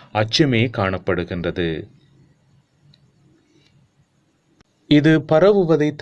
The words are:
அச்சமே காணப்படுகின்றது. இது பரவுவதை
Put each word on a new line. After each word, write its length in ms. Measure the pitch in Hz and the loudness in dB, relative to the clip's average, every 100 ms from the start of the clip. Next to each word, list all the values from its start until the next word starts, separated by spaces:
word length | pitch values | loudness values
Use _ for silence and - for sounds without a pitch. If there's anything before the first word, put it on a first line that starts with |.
| - | -8
அச்சமே 580 | 107 110 - 147 113 123 | -6 -2 0 0 0 -2
காணப்படுகின்றது. 1200 | 110 95 92 - 87 87 90 85 90 85 76 - _ _ _ _ _ _ _ _ _ _ _ _ _ _ _ _ _ _ _ _ _ _ _ _ _ _ _ _ _ - | -2 -4 -4 -4 -4 -6 -6 -6 -6 -6 -6 -12 _ _ _ _ _ _ _ _ _ _ _ _ _ _ _ _ _ _ _ _ _ _ _ _ _ _ _ _ _ 0
இது 360 | 147 151 156 | 4 4 2
பரவுவதை 720 | 156 156 196 202 165 151 151 147 | 2 4 4 4 2 0 -2 -2